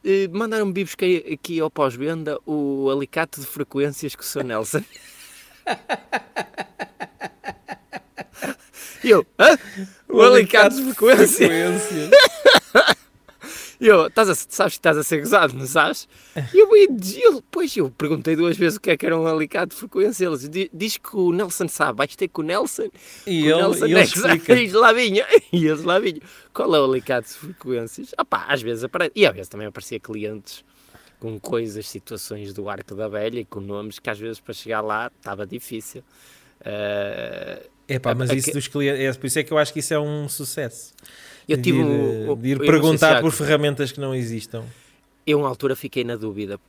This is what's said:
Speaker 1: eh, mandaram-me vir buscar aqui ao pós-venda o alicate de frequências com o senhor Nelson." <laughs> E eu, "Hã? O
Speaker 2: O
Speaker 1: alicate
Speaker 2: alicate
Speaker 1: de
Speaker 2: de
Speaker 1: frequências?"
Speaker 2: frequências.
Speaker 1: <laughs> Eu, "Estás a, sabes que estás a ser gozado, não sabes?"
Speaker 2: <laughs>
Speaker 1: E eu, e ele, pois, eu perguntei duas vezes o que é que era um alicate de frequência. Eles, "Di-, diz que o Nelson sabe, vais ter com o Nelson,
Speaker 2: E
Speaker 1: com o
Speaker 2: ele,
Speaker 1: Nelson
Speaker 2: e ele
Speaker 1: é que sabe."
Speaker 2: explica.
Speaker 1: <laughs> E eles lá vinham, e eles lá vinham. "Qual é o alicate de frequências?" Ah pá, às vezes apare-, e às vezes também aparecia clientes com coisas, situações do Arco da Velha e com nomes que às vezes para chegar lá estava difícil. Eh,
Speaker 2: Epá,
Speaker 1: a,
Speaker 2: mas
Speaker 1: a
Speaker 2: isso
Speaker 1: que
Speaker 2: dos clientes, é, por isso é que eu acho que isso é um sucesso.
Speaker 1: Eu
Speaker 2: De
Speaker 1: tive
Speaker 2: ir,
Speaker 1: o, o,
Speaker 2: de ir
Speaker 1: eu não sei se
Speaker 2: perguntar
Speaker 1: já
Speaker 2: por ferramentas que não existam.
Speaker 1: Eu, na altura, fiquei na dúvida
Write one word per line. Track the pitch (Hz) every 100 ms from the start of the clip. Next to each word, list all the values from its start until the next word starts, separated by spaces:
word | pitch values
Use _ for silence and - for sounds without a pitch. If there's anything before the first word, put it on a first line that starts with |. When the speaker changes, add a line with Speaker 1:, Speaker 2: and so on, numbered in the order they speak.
| -
Speaker 1:
eh, | 196 190
mandaram-me | 180 220 220 202
vir | 185 180
buscar | - 185 175 -
aqui | 156 - 165
ao | 156
pós-venda | 156 139 120 143 165 151 147 -
o | 151 143 139 135
alicate | 139 139 - 165 -
de | 135
frequências | - 143 139 143 139 147 -
com |
o | -
senhor | 143 131
Nelson." | 110 110 - -
<laughs> | - - - - - - _ - - _ 277 _ - - - - - - _ - _ 180 _ - _ - - - 185 _ - _ - - - 254 - _ - - -
E | 254
eu, | 196 - -
"Hã? | 247 330 - - 190 _ _
O | -
Speaker 2:
O |
Speaker 1:
alicate | 220 - 208 226 208
Speaker 2:
alicate | 269
Speaker 1:
de | 262
Speaker 2:
de | 226
Speaker 1:
frequências?" | 214 233 - -
Speaker 2:
frequências. | - 165 175 180 - 175 151 554 508 640 571 - -
Speaker 1:
<laughs> | 233 - - _ _ _ _ - - - -
Eu, | 226 196 156
"Estás | - 208
a, | 165
sabes | - - 190
que | -
estás | 170 151
a |
ser | 147 160
gozado, | 147 208 156 127
não | 131
sabes?" | 156 156 - - _ _ -
Speaker 2:
<laughs> | 131
Speaker 1:
E | 370
eu, | 415 427
e |
ele, | 392 240 185 - 494 277 -
pois, | - 330 -
eu | 139
perguntei | - 151 156 160 160
duas | 175 165
vezes | 214 208
o |
que | -
é | 160
que | -
era | 165
um | 160
alicate | 160 151 - 180
de | -
frequência. | 208 - 208 226 185
Eles, | 147 139
"Di-, | 165 190
diz | 160 214 -
que | - 214
o | 180
Nelson | 170 202 - 170
sabe, | - 147 110
vais | 143 -
ter | 180
com | -
o | 156
Nelson, | 185 311 - 214 _ - - -
Speaker 2:
E | 170
Speaker 1:
com | 151
o |
Speaker 2:
ele, | 160
Speaker 1:
Nelson | 190 - 165
Speaker 2:
e |
ele | 202
Speaker 1:
é | 185
que | 180
sabe." | - -
Speaker 2:
explica. | - 247
Speaker 1:
<laughs> |
E |
eles | 226
lá | 196 233
vinham, | 226 240 196 262 453 -
e | 175 156
eles | 156
lá | 170 185
vinham. | 214 151 - - _
"Qual | - - 156
é |
o | 135
alicate | 131 - 127 113
de | -
frequências?" | 151 180 131 123 113 - 262 -
Ah | -
pá, | - -
às | 139
vezes | 113 117
apare-, | 127 175 170 -
e | 185
às |
vezes | 95 92
também | 101 107
aparecia | - - 113
clientes | - 107 104 107 - - _ _ _ - _ _
com | 113 107
coisas, | - 117 113 104 104
situações | 101 - 104 - 104 101
do | 98 101
Arco | 98 - 98
da | 110
Velha | 104 110 120
e | 104
com | 104
nomes | 98 101 107 -
que | -
às | 104
vezes | 113 110
para | -
chegar | 110 110 110
lá | 107 107 123 _
estava | - 101 101
difícil. | 120 - 113 - 120 _ _ _ _ _ _
Eh, | - 104 104 104 101 - 58 - - - - _ _
Speaker 2:
Epá, | 131 127
Speaker 1:
a, | 123
Speaker 2:
mas | 127
Speaker 1:
a | 135
Speaker 2:
isso | 131
Speaker 1:
que |
Speaker 2:
dos | 143 -
clientes, | 147 139 139
é, | 135
por | 131 135
isso | 156
é |
que | 147
eu | 151
acho | 147
que | 156
isso | 139
é | 156
um | 147 151 143
sucesso. | - 139 - 127 - - _ - - - - -
Speaker 1:
Eu | 147
Speaker 2:
De |
Speaker 1:
tive | 123 131
Speaker 2:
ir, |
Speaker 1:
o, | 123 120 117 117 110
o, | 113
Speaker 2:
de | 123
ir |
Speaker 1:
eu | 139
não | 131
sei |
se |
Speaker 2:
perguntar | 160 156 156 156 127
Speaker 1:
já |
Speaker 2:
por | 160
ferramentas | - 147 151 147 139 135
que | -
não | 139 131
existam. | 117 113 - 117 117 - _ _ _ _ -
Speaker 1:
Eu, | 147
na | 143
altura, | 123 139 131
fiquei | 131 -
na | 120 117
dúvida | 107 101 101 101